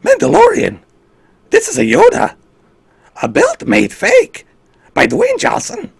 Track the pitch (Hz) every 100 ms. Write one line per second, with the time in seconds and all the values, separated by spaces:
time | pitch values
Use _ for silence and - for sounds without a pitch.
0 | - 523 131 147 480 - - - _ _
1 | _ _ _ _ _ - - 339 113 120
2 | 466 - 107 - _ _ _ _ _ _
3 | _ - 120 107 508 679 - - 104 -
4 | 202 240 - - _ _ _ _ _ -
5 | - 139 494 508 - - - 240 - _